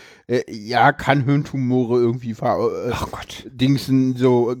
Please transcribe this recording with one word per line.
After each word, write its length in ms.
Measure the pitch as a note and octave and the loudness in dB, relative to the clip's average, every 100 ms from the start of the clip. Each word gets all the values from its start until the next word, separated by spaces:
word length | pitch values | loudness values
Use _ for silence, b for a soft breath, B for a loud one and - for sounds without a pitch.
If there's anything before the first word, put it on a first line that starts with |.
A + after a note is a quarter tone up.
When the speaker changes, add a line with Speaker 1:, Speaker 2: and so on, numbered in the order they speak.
| B B B | B B B
Speaker 1:
äh, 140 | B2 - | -4 -4
ja, 400 | G#2+ G#2 A#2+ C3 | -10 -4 2 4
kann 320 | C#3 - C#3+ | 2 0 0
Hirntumore 760 | B2+ C#3+ - C3+ B2 B2+ A#2 A#2+ | 2 0 0 -4 0 0 2 2
irgendwie 340 | A#2+ B2 A#2+ | 2 0 -6
ver-, 540 | A2 B2 F#2 A2+ F2+ A#2 | -6 -2 0 -2 -2 -6
äh, 40 | |
Speaker 2:
Ach 180 | - - | -6 -8
Gott. 360 | - - - - | -12 -16 -18 -12
Speaker 1:
Dingsen, 680 | B2 C3 C#3 - C3 C3 B2 | -2 0 0 2 2 2 2
so 360 | C3 B2 A#2+ | 2 4 0